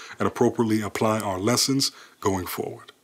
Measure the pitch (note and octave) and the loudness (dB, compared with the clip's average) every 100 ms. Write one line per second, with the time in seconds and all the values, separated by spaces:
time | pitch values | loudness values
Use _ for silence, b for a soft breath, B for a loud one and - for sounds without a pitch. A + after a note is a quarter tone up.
0 | B - G2 - A#2+ A#2 A2+ A2 G2+ - | B 0 2 4 2 2 0 0 -2 0
1 | A2 G#2+ G#2 F#2 G#2+ B2 - C3+ - B | 0 2 -2 -2 0 2 2 0 -2 B
2 | B _ G2+ F#2+ E2+ - - - - - | B _ -2 -2 -4 -6 -8 -10 -18 -20